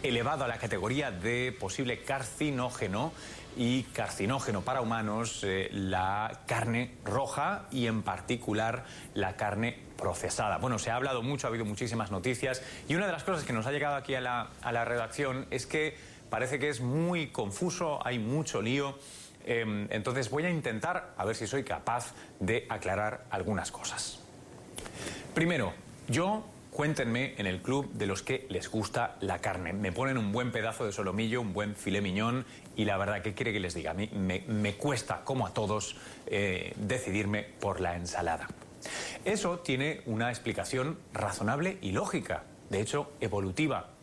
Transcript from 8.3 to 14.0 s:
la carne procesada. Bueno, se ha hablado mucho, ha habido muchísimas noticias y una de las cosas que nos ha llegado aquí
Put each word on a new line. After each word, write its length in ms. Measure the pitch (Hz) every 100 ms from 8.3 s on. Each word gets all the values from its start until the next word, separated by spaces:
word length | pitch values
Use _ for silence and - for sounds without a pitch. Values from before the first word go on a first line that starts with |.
| 123 - 107 113 120 120 - -
la 220 | - 95 92
carne 420 | 107 98 117 117 - -
procesada. 600 | 98 87 90 - 107 82
Bueno, 220 | 120 113
se 100 | -
ha 60 | 117
hablado 260 | 135 131
mucho, 240 | 117 143 131
ha 40 |
habido 160 | 117 110
muchísimas 440 | 104 123 113 101
noticias 540 | 101 123 120 135 127 - - -
y 80 | 160
una 100 | 202
de 60 |
las 120 | 165
cosas 200 | 165 180
que 100 | 139
nos 140 | 117 113
ha 40 |
llegado 240 | 143 143
aquí 200 | 143